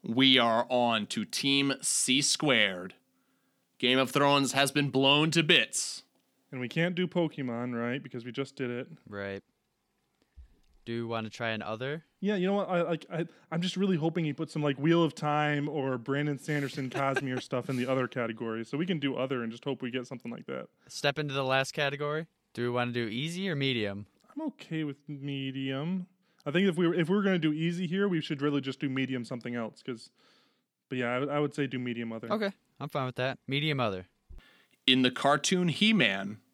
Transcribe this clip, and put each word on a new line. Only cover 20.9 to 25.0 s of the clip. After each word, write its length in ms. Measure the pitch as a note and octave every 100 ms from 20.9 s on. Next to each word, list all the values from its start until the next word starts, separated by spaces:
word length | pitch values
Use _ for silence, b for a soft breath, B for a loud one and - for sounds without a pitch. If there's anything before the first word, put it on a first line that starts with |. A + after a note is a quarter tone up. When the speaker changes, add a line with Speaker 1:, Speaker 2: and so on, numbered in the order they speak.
| - C#3+ C#3+
Speaker 3:
into 140 | D3
the 120 | C3+
last 280 | C3 C3 C3+
category. 540 | - C#3+ C#3 D3 D3+ E3 _ _
Do 100 | -
we 60 | A#2+
wanna 220 | B2 B2
do 140 | A#2+ A#2
easy 400 | A#2 D#3 F3 G3
or 80 | D3
medium? 480 | C3+ A#2+ G2+ G2 G#2 _ _
Speaker 2:
I'm 80 | - D#4
okay 360 | - - D#3+
with 120 | D3+ C#3